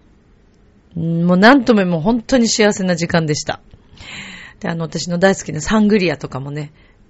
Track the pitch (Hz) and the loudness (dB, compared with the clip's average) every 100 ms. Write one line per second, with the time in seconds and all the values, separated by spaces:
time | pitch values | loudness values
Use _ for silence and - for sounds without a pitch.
0 | _ _ _ _ _ _ _ _ _ 170 | _ _ _ _ _ _ _ _ _ -8
1 | 165 165 175 180 214 277 233 214 180 165 | -4 0 2 6 6 6 4 2 2 0
2 | 170 240 - 262 226 - 208 208 185 170 | 0 -2 0 0 2 2 2 0 -2 -2
3 | 165 170 156 151 - - _ - _ - | -2 -2 -2 -4 -6 -10 _ -20 _ -20
4 | - - - - - - - 165 160 165 | -20 -18 -18 -18 -20 -12 -8 -6 -6 -8
5 | 175 175 190 190 - 156 - 214 208 208 | -6 0 2 0 -6 -8 -2 2 2 2
6 | 175 139 139 - 139 147 147 _ _ _ | 0 -4 -8 -10 -10 -10 -12 _ _ _